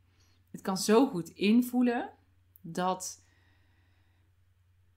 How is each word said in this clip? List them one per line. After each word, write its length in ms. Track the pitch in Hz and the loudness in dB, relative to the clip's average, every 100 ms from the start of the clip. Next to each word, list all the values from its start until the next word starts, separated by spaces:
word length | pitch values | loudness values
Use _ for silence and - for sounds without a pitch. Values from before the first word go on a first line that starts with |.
| _ _ _ _ _ | _ _ _ _ _
het 100 | - | -12
kan 160 | - 190 | -6 -4
zo 300 | 202 220 269 | 2 4 4
goed 220 | 175 165 | -2 -8
invoelen 840 | - 202 233 247 247 247 240 381 - _ _ _ _ | -2 2 4 2 0 0 -2 -6 -14 _ _ _ _
dat, 640 | 170 165 180 180 - - _ _ _ _ _ _ _ _ _ _ _ _ _ _ _ _ _ | -12 -4 -2 -2 -6 -14 _ _ _ _ _ _ _ _ _ _ _ _ _ _ _ _ _